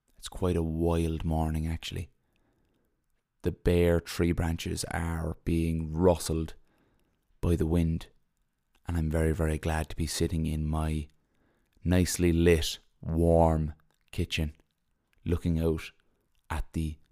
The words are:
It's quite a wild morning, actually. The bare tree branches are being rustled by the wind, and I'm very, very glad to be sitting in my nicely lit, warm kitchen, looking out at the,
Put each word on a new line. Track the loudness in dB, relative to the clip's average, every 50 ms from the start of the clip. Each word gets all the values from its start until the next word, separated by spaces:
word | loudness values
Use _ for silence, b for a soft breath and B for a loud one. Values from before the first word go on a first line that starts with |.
| _ _ _ -20
It's | -18
quite | -16 -8 -4 -2 0 0
a | 0
wild | 0 -2 -2 0 0 0 2 2 0 0 -2 -4 -2
morning, | -2 -2 0 0 -2 -2 -2 -4
actually. | -4 -6 -6 -8 -10 -10 -10 -10 -12 _ _ _ _ _ _ _ _ _ _ _ _ _ _ _ _ _ _ _ _ _ _ _ _ _ _
The | -6 -6
bare | -4 -2 0 2 4 4 4 4 4 2
tree | 0 -4 -4 0 0 0 0
branches | 0 -2 -2 -4 -4 -6 -6 -6 -8 -8 -6
are | -6 -6 -4 -4 -4 -4 -4 -6 -8 -6 -4
being | -2 0 0 0 0 -2 -2 -4 -4 0
rustled | 4 4 4 4 4 0 -4 -4 -4 -4 -6 -10 -16 -20 _ _ _ _ _ _ _ _ _ _ _ _ _ _ _
by | 0 2 2
the | 2 2
wind, | 2 2 2 2 2 0 -2 -6 -10 _ _ _ _ _ _ _ _ _ _ _ _ _ _ _
and | -6 -4
I'm | -2 0 0
very, | 2 2 2 2 2
very | 0 0 -2 -2
glad | -2 -2 -2 -2 -2 -4 -6
to | -6
be | -6 -6
sitting | -4 -2 -2 -2 -2 -2 -2 -2
in | -2 -2 -2 -2
my | -2 -2 -2 -2 -2 -4 -4 -6 -8 _ _ _ _ _ _ _ _ _ _ _ _ _ _ 0
nicely | 2 4 4 4 2 2 2 2 4
lit, | 4 6 6 6 6 4 2 -2 -6 -10 _ _ _ _
warm | -8 -4 0 2 4 4 6 6 6 4 4 2 0 -4 -6 -10 _ _ _ _ _ _
kitchen, | -6 -6 -4 -4 -2 -2 -2 -4 -6 _ _ _ _ _ _ _ _ _ _ _ _ _ -4
looking | -2 -2 0 0 0 0 2
out | 2 0 0 -2 -4 -10 -18 _ _ _ _ _ _ _ _ _ _ -6
at | -6 -6 -6 -4 -4
the, | -4 -4 -4 -6 -10 _ _